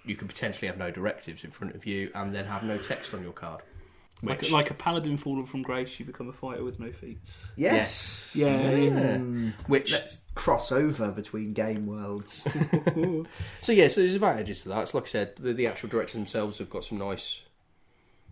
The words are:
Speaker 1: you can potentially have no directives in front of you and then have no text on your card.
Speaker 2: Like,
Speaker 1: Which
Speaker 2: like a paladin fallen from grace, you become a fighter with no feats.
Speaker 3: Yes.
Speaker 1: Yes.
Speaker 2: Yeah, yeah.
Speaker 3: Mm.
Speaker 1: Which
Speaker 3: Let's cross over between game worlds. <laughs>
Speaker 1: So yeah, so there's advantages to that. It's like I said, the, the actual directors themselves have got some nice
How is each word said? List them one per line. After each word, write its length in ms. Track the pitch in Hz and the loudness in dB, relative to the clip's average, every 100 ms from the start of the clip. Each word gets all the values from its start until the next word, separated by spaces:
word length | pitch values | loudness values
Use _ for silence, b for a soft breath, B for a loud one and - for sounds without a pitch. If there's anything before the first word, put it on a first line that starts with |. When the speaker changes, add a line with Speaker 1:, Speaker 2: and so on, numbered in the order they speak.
Speaker 1:
you 100 | 117 98 | -8 -8
can 120 | 98 | -8
potentially 400 | - 113 95 98 | -6 -6 -4 -6
have 80 | 90 | -4
no 140 | 90 | -6
directives 540 | 87 95 - - 82 | -4 -4 -4 -10 -14
in 60 | 82 | -16
front 240 | - 98 | -12 -12
of 120 | 101 107 | -8 -6
you 240 | 98 98 | -4 -4
and 200 | - 98 | -6 -6
then 100 | 101 | -4
have 180 | 98 98 | -6 -4
no 140 | 110 104 | -4 -4
text 380 | - - - | -4 -6 -6
on 80 | 98 | -10
your 100 | 87 | -10
card. 300 | - 82 82 - b b b b _ | -10 -12 -12 -16 b b b b _
Speaker 2:
Like, 160 | - 139 | -4 -2
Speaker 1:
Which 120 | 139 | 2
Speaker 2:
like 180 | 156 147 | 2 2
a 40 | |
paladin 420 | 143 175 170 156 143 | -2 -2 0 0 -2
fallen 300 | 147 135 127 | -2 -4 -4
from 160 | 135 | -6
grace, 360 | 127 127 127 - | -4 -4 -4 -8
you 60 | 127 | -12
become 220 | - 123 | -10 -12
a 40 | |
fighter 300 | 127 131 123 | -10 -8 -6
with 160 | 123 120 | -6 -6
no 140 | 117 | -10
feats. 580 | - - - - - - - | -12 -12 -14 -14 -14 -14 0
Speaker 3:
Yes. 760 | 170 - - - - - - 147 | 4 4 4 -2 -4 -6 -4 2
Speaker 1:
Yes. 0 | |
Speaker 2:
Yeah, 340 | 143 135 139 | 4 6 6
yeah. 460 | 139 143 139 127 127 | 6 6 6 4 2
Speaker 3:
Mm. 360 | 123 120 113 104 - | 0 0 -2 -2 4
Speaker 1:
Which 240 | 139 - | 4 6
Speaker 3:
Let's 260 | - - - - - | 0 -2 -12 -10 -2
cross 340 | - - - | 4 4 4
over 400 | 131 151 139 104 | 4 4 2 0
between 440 | 98 101 110 107 | -2 -6 -6 -4
game 320 | 104 110 107 104 | -2 0 0 -2
worlds. 600 | 104 104 101 101 - 147 | -4 -4 -6 -4 -4 -2
<laughs> 720 | 147 147 160 170 160 175 160 165 B B B | 0 2 4 2 2 2 0 -4 B B B
Speaker 1:
So 120 | - | 6
yeah, 160 | 214 147 | 8 8
so 120 | - | 8
there's 120 | 180 | 4
advantages 480 | 196 202 117 101 95 | 6 4 2 -2 -6
to 60 | 95 | -4
that. 120 | 101 | -2
It's 120 | - | 0
like 100 | 131 | -2
I 20 | - | 0
said, 300 | 110 98 - | 0 0 -2
the, 160 | 127 | -2
the 120 | 120 117 | 2 0
actual 220 | 95 110 | 0 -2
directors 260 | 117 - | -2 0
themselves 440 | 113 101 113 104 101 | -4 -2 -2 -2 -4
have 120 | 95 | -8
got 140 | 98 | -6
some 140 | - 104 | -6 -4
nice 420 | 98 98 - - - _ _ _ _ _ _ _ - | -4 -4 -4 -8 -10 _ _ _ _ _ _ _ -20